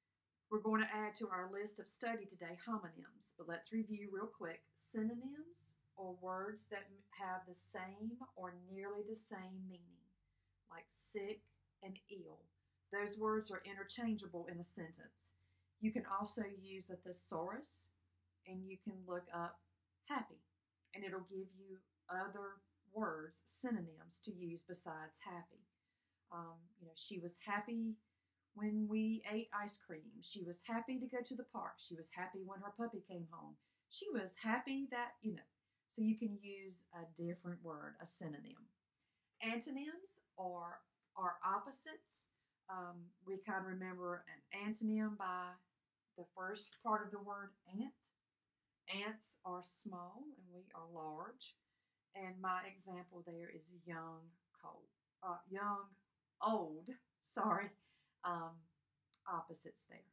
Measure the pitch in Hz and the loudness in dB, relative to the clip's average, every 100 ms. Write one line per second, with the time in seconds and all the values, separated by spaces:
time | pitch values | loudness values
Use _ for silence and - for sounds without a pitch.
0 | _ _ _ _ _ 214 214 220 214 214 | _ _ _ _ _ 4 8 8 8 4
1 | 214 208 214 185 185 196 214 214 220 - | 2 0 0 0 0 0 -2 -2 -6 0
2 | 240 226 196 180 170 175 233 220 180 165 | 2 2 -2 -6 -6 -4 0 0 0 -8
3 | - - - - 165 170 - 226 214 208 | -14 -12 -12 -8 -4 -4 2 2 2 0
4 | 208 190 220 - 175 165 - - - 220 | -2 -2 -2 -2 -4 -4 -10 -10 -2 2
5 | 220 240 262 285 339 349 - - _ - | 4 2 -2 -6 -8 -10 -12 -14 _ -8
6 | 185 180 180 185 202 214 - 208 202 196 | -6 -2 0 0 0 -2 -4 -6 -6 -14
7 | - - 190 185 180 180 - 190 185 196 | -18 -4 -2 -2 -2 -6 -4 -2 -4 -2
8 | 220 240 247 - 180 180 180 190 202 208 | -2 -2 -6 -6 -6 -6 -6 -4 -2 0
9 | 208 220 - 196 185 190 185 175 175 170 | 0 -2 -2 -4 -4 -4 -6 -8 -14 -20
10 | 185 _ _ _ _ _ _ 165 - - | -20 _ _ _ _ _ _ -12 -6 -4
11 | - 214 196 214 - _ _ _ 190 190 | -2 0 -2 -4 -8 _ _ _ -10 -10
12 | - 196 165 156 - _ _ _ _ 202 | -10 -10 -10 -14 -18 _ _ _ _ 2
13 | 208 208 220 220 214 190 196 196 196 - | 2 4 6 6 4 -2 -4 -6 -4 2
14 | 233 214 190 170 175 170 175 - 160 170 | 4 4 2 -4 -2 -2 -4 -4 -6 -6
15 | - - - - _ _ _ _ 214 220 | -16 -10 -10 -10 _ _ _ _ 4 4
16 | - 196 208 - 202 196 190 190 185 180 | 4 4 4 2 0 -2 -6 -6 -6 -6
17 | 185 175 - 165 175 226 - - - _ | -4 -4 0 2 2 0 -4 -8 -10 _
18 | _ _ _ _ 190 185 190 190 - 185 | _ _ _ _ -8 -6 -6 -4 -4 -4
19 | 180 175 180 170 170 - _ _ _ _ | 0 0 0 0 0 -2 _ _ _ _
20 | - 277 220 165 - _ _ _ _ 190 | 0 0 0 -6 -20 _ _ _ _ -4
21 | 196 185 180 190 190 185 196 190 - _ | -2 -2 -2 -2 -4 -8 -12 -12 -14 _
22 | - 180 190 202 196 196 - _ _ 202 | -2 0 0 -2 -4 -6 -14 _ _ 2
23 | 202 160 156 - - - 254 220 170 156 | 4 2 -4 -8 -4 -2 2 2 2 -6
24 | 165 - - 180 175 170 - 175 180 160 | -12 -8 -6 -4 -2 -4 -4 -4 -2 -4
25 | 156 - - 175 170 - - _ _ _ | -4 -6 -6 -6 -8 -16 -20 _ _ _
26 | _ _ _ 170 165 165 170 - 165 160 | _ _ _ -6 -6 -8 -16 -16 -12 -6
27 | - 190 175 - - 208 208 233 226 220 | -4 -2 -4 -4 2 2 2 2 2 0
28 | _ _ _ _ _ 208 214 214 208 220 | _ _ _ _ _ 0 4 6 6 8
29 | 220 220 - 214 226 208 208 - - 160 | 6 4 2 0 2 0 0 -2 -6 -8
30 | 156 - - 202 170 175 - 233 - 254 | -8 -10 -4 -2 -2 -2 0 2 2 0
31 | 247 247 240 247 254 214 143 - - 165 | 2 0 0 -2 -2 -2 -2 -4 -6 -6
32 | 160 175 185 190 185 190 202 208 233 202 | -6 -4 -2 -2 -4 -4 -6 0 0 0
33 | - 180 165 165 151 151 _ _ _ - | -4 -4 -4 -6 -10 -14 _ _ _ -4
34 | 415 254 185 - 220 240 277 269 269 240 | 0 2 0 0 4 4 4 0 2 0
35 | 240 - 220 170 - _ _ _ _ - | 0 0 -2 -2 -6 _ _ _ _ 4
36 | 220 220 226 202 202 196 190 180 - 175 | 6 6 4 0 -6 -8 -6 -8 -8 -8
37 | 165 170 170 175 175 175 170 151 147 151 | -8 -2 0 0 -2 -4 -4 -6 -6 -8
38 | 165 - 165 147 - - - _ _ _ | -8 -4 -4 -4 -8 -14 -18 _ _ _
39 | _ _ _ - 226 233 254 269 302 339 | _ _ _ -4 0 0 0 -2 -2 -6
40 | 392 - - - 185 175 170 - - _ | -10 -16 -14 -4 -2 -2 -4 -6 -12 _
41 | _ - 185 - 190 202 277 269 320 311 | _ 2 4 6 6 6 4 -4 -4 -8
42 | - - - _ _ _ - 185 175 175 | -6 -4 -4 _ _ _ -6 -4 -2 -6
43 | 175 - 185 196 214 190 185 185 185 180 | -10 -10 -2 -2 2 2 2 0 -2 0
44 | 180 175 - - - 196 208 220 220 214 | 0 0 -4 -16 -8 -2 0 4 6 6
45 | 214 208 185 180 180 180 _ _ _ _ | 6 4 2 2 0 -6 _ _ _ _
46 | _ - 175 - 185 208 - - 226 214 | _ -12 -8 -2 0 0 -2 0 6 6
47 | 202 202 202 208 196 - 180 190 262 - | 4 -4 -4 -4 -6 -10 -6 -2 -2 -4
48 | _ _ _ _ _ _ _ _ - 196 | _ _ _ _ _ _ _ _ -4 -2
49 | 208 220 - - 185 180 180 - 208 180 | 0 -2 -4 -4 -2 -2 -2 -4 -4 -4
50 | 175 214 302 247 185 175 190 - 165 170 | -6 -8 -12 -12 -14 -14 -14 -12 -8 -4
51 | 156 156 - 254 - - _ _ _ _ | -4 -2 -6 -8 -12 -12 _ _ _ _
52 | _ 196 190 185 185 185 190 190 190 180 | _ -6 -6 0 2 2 0 -6 -6 -6
53 | 175 180 170 170 170 165 160 180 170 165 | -8 -10 -8 -6 -8 -8 -12 -12 -6 -4
54 | 165 165 165 170 _ - - - - _ | -4 -8 -12 -20 _ -16 -14 -14 -18 _
55 | _ _ 180 175 185 190 208 202 202 - | _ _ 0 0 -2 0 2 2 0 -12
56 | _ _ _ _ 214 214 165 156 180 254 | _ _ _ _ 6 8 6 -2 -6 -10
57 | _ _ - - 220 190 202 - _ _ | _ _ -2 4 8 8 4 -4 _ _
58 | _ _ 180 170 165 165 - _ _ _ | _ _ 0 2 0 -6 -16 _ _ _
59 | _ _ - 175 - 160 - - - - | _ _ -2 -2 -2 -6 -8 -8 -10 -12
60 | - | -18